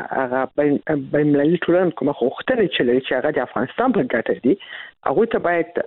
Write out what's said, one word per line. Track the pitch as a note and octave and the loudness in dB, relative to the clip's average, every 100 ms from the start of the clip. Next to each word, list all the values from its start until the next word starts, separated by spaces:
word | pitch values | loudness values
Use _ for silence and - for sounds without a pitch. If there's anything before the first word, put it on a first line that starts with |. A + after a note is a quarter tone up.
| - | -4
هغه | - B2+ C3 B2+ - | -4 -2 -2 -2 0
بین، | D3 C#3+ - | 0 0 0
بین | D3 C3+ D3 D3+ | -4 -2 0 2
المللي | C#3+ D3 F3 | 4 2 2
ټولنه | - F3 F#3 | 2 2 2
کومه | - - | 0 -2
غوښتنې | - A#2+ - - B3+ F#3 - | 0 -2 -2 -2 0 0 0
چې | |
لري | B2+ B2 | 2 0
چې | - | 0
هغه | C3 D3 | -2 0
د | C#3+ | -2
افغانستان | B2 - - - B3+ | -4 -4 -4 0 0
په | G#3 | 0
ګټه | B2+ A#2 - - | 0 -2 -2 0
دي، | B2+ G4 - - - - - | 0 0 -4 -16 -18 -6 0
هغوی | C#3+ A3+ | 2 0
ته | G3+ | 0
باید | F3 F3 - - | 0 0 -2 -6